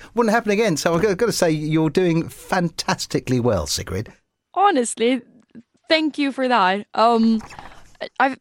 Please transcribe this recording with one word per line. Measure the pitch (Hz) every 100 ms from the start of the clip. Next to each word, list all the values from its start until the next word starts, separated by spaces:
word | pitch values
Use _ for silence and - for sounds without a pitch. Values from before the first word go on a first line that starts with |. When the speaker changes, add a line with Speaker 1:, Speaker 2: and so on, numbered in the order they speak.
| -
Speaker 1:
wouldn't | 226 233
happen | 226 214
again. | 202 226 151
So | 175
I've | 170
got, | 208 180
gotta | 233
say, | - 175
you're | 156 151 160 160
doing | 165 185 165 170
fantastically | - - 190 170 - - 185 - 147 - 127
well, | 117 98 73
Sigrid. | - 87 92 - - _ _ _ -
Speaker 2:
Honestly, | 403 302 233 - 226 262 - - _ - - _ -
thank | 320 311 277
you | 277
for | 262 254
that. | 240 185 202 - -
Um, | 226 233 226 220 - - - - - - - -
I've, | 269 262